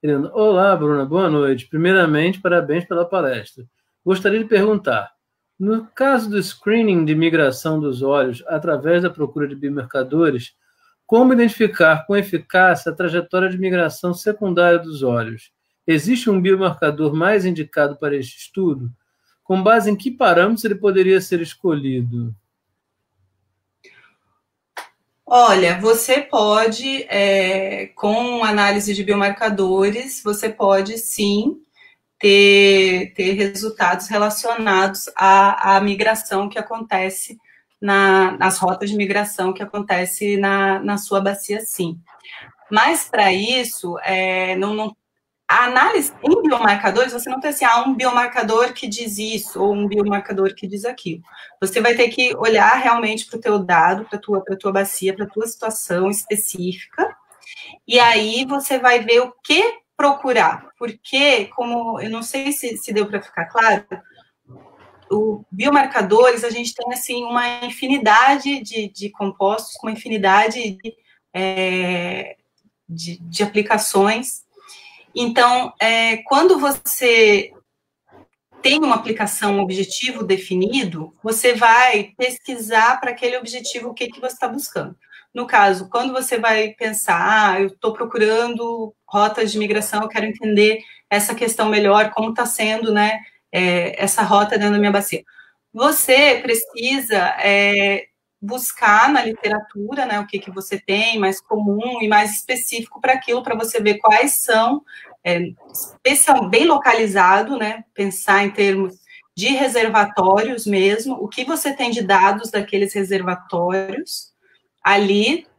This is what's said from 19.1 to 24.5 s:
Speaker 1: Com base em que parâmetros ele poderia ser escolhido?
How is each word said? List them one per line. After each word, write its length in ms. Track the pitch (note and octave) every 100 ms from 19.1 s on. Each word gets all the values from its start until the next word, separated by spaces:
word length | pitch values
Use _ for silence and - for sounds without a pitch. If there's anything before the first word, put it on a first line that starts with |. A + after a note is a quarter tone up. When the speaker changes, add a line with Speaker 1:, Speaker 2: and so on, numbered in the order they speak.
| _ _ _
Speaker 1:
Com 180 | _ F#3+
base 300 | F#3+ A3+ G3+
em 60 | G3+
que 160 | C4
parâmetros 520 | B3 A#3 E3+ F#3+ A3+
ele 120 | A3+ G3+
poderia 440 | G3+ F#3+ F#3 F#3+
ser 200 | F#3 F3+
escolhido? 920 | E3 - F#3 D3+ C3+ B2+ A#2+ A#2+ A#2 G#2+ _ _ _ _ _ _ _ _ _ _ _ _ _ _ - _ _ _ _ _ _